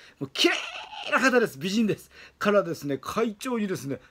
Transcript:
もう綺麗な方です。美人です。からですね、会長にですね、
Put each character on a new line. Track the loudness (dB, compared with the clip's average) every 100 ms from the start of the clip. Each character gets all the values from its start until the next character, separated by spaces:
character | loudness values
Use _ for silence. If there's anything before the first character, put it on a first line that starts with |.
| -20 -10
も | -8
う |
綺 | 2 2
麗 | 2 -4 -10 -12 -12 -2
な | 2
方 | 4 4
で | 2
す。 | 0
美 | -2
人 | 2 2
で | 0
す。 | -8 -20 -20 -2
か | 2
ら | 4
で | 2 -2
す | -4
ね、 | -4
会 | -4 -2 -2 -4
長 | -4 -2
に | -2
で | -4
す | -4
ね、 | -8 -10